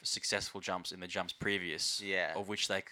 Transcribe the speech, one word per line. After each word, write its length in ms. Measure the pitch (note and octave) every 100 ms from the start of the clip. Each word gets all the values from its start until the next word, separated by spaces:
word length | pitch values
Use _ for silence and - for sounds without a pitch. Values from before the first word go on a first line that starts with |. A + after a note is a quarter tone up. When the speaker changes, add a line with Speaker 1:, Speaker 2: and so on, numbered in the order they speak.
Speaker 1:
successful 580 | - - - G2+ F2+ G2
jumps 300 | G2 F#2 -
in 80 | F#2
the 60 | F2+
jumps 260 | G2 F2+
previous, 680 | - G2+ G2 F2 D2+ - -
Speaker 2:
Yeah. 320 | G2+ F#2 D#2+
Speaker 1:
of 140 | E2+ G2+
which 180 | G#2 -
they 140 | G2
c-, 60 | -